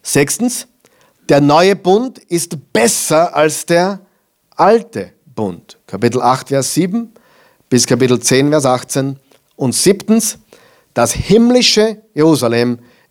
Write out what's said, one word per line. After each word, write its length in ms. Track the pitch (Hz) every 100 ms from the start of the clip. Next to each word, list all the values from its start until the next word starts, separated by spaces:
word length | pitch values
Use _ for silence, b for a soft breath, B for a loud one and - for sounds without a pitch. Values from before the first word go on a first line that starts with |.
sechstens, 640 | - 139 143 - 240 - - _ b b b _ -
der 120 | 143
neue 340 | 143 151 190 196
Bund 440 | 180 202 254 -
ist 540 | _ 170 - 156 _
besser 640 | 214 226 - - 156 175 -
als 300 | 156 151 -
der 360 | 170 185 190 _ _ _ _ _ -
alte 580 | 175 226 220 107 92 _ _
Bund. 540 | 123 104 85 _ _ _
Kapitel 340 | 98 117 123
acht, 280 | 120 131 -
Vers 260 | 135 131 -
sieben 360 | 185 226 226 b b b b b _
bis 180 | 123 -
Kapitel 320 | 123 127 120
zehn, 300 | - 131 143
Vers 160 | 151 131
achtzehn. 520 | 127 - 143 135 139 b b _ -
Und 180 | 131
siebtens, 640 | 120 180 196 - 226 220 - b b b b b
das 200 | - 120
himmlische 920 | - - 208 240 247 - - 220 214 _
Jerusalem 640 | 147 160 151 120 117 120 117 b b b